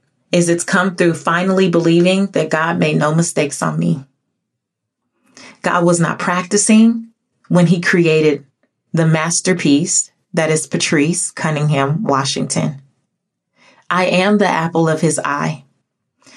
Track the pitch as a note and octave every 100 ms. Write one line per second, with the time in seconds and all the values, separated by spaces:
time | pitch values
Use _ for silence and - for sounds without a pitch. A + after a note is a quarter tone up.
0 | _ _ - F3 E3+ E3+ - F#3 F#3+ F3+
1 | F3 E3 F3 E3+ F#3 F#3+ F#3+ E3+ E3+ E3+
2 | F3 F#3+ G3 D#3+ D#3 D#3 E3 F3 D#3+ D#3
3 | D3+ D#3+ E3+ - C#3+ - E3 D#3 E3+ D#3
4 | - _ _ _ _ _ _ _ _ _
5 | _ _ _ - - - F3+ F3+ F3 E3+
6 | D#3 - - F3+ F3+ G3+ - A3 A3+ A#3
7 | - _ _ _ - E3+ E3+ F3+ - F#3
8 | E3+ D#3 D#3 C#3 - _ _ _ _ E3
9 | D#3+ D#3+ E3 - F#3 F3+ D3+ C#3+ F3 -
10 | - _ _ E3+ D#3 D#3 - - - D#3+
11 | D3+ F3 - - D#3+ D3+ D3+ D3 C#3 D#3+
12 | A3+ C3+ C#3 C#3 - - - - _ _
13 | _ _ _ _ _ _ _ _ - F3+
14 | F3+ F3+ F#3+ G#3 F#3 D#3+ E3 E3 E3 D#3
15 | D#3+ D#3 - C#3+ D#3+ D3+ - _ _ _
16 | _ _ _